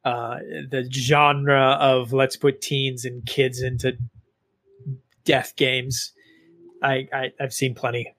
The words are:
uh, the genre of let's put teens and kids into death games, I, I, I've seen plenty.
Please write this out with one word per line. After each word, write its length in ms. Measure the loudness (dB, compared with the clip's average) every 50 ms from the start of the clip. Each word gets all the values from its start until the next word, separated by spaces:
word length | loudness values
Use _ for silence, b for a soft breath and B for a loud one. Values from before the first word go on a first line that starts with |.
| _
uh, 340 | -2 -4 -2 -6 -8 -8 -10 -10 -12 -12 -12 -10 -6
the 180 | -6 -6 -6 -4
genre 840 | -6 -4 2 4 6 6 6 6 4 2 2 4 6 6 6 6 4 6
of 320 | 4 4 4 4 0 0
let's 240 | 2 2 2 2 0
put 240 | 2 2 2 2 0
teens 420 | -6 -4 -2 -2 -2 -2 -4 -6 -10
and 220 | -10 -10 -10 -10
kids 340 | -6 0 0 0 0 0 -4
into 380 | -4 -4 -4 0 -2 -2 -2 -2 -8 -10 _ -18 _ _ _ _ _ _ _ _ _ _ _ _ -12 -12 -12 -12 _ _ _ _ _
death 300 | 0 0 0 0 -6 -4
games, 560 | -2 0 0 0 -2 -4 -4 -6 -8 -8 -10 b b b b b b b b b b -20 -20 _ -4
I, 260 | -2 -2 -2 -2 -4 -6
I, 200 | -6 -6 -6 -8 _ _
I've 120 | -8 -6
seen 220 | -4 -4 -4 -4 -4
plenty. 400 | -4 -6 -4 -4 -4 -8 -10 _